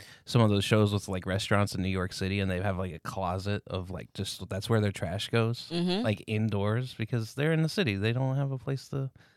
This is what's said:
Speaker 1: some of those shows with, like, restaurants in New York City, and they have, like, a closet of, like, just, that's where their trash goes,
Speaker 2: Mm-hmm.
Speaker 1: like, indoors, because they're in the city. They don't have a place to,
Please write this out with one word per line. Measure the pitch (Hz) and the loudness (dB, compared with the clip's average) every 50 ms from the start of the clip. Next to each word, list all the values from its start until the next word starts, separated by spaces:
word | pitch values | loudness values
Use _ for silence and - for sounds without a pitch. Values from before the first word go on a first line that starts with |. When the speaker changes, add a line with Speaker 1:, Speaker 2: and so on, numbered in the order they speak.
| - - - - _ | -20 -20 -20 -16 _
Speaker 1:
some | - - 120 | 2 4 6
of | 113 104 | 6 6
those | 101 101 - | 6 4 4
shows | - 113 107 104 101 | 4 6 6 6 4
with, | 104 98 - 98 | 4 0 -2 -4
like, | 95 90 85 | -4 -4 -2
restaurants | 95 92 104 - - 107 101 101 - - | -2 -2 0 2 2 4 4 4 2 0
in | 95 | -2
New | 92 95 | -2 0
York | 92 92 90 92 | 0 0 -2 -2
City, | - - 95 95 98 101 | -2 -2 -2 0 0 0
and | 98 95 | 0 0
they | 90 90 | 0 0
have, | 98 101 92 87 | 0 0 0 -2
like, | 95 90 78 | -4 -6 -6
a | 80 | -10
closet | - - - 95 92 87 92 95 92 104 104 - - | -10 -8 -6 -4 -2 -2 -2 -2 -2 -2 -4 -4 -4
of, | - 90 92 87 95 | -6 -6 -6 -6 -8
like, | 92 69 - - - | -10 -10 -12 -10 -8
just, | - 98 - - - 95 - | -8 -6 -6 -8 -8 -8 -6
that's | 95 101 - - | -6 -4 0 2
where | 117 107 | 2 4
their | 104 101 | 4 2
trash | 95 - 101 80 90 101 - - | 0 -2 -4 -4 -4 -4 -4 0
goes, | 117 117 113 113 120 - - - | 0 2 2 0 -2 -4 -6 -4
Speaker 2:
Mm-hmm. | 165 175 175 185 180 208 247 | -2 0 0 2 0 2 0
Speaker 1:
like, | 110 104 - - | 0 0 -2 -2
indoors, | - 107 107 110 107 104 98 101 104 110 123 127 127 - | -2 0 0 0 0 0 0 0 0 0 0 -2 -4 -6
because | - 113 - 123 117 110 - - | -8 -4 -2 -2 -4 -4 -4 -2
they're | 135 147 160 | -2 0 2
in | 160 160 | 2 2
the | 160 156 | 2 2
city. | - 220 180 113 98 | 0 0 0 2 2
They | 95 104 113 | 2 2 2
don't | 117 127 135 131 131 | 2 2 0 0 0
have | 139 139 139 | 0 -2 -2
a | 135 123 | -4 -4
place | - 139 139 127 - - | -4 -4 -4 -4 -6 -6
to, | 139 135 135 131 - - - _ _ | -4 -4 -4 -4 -8 -12 -20 _ _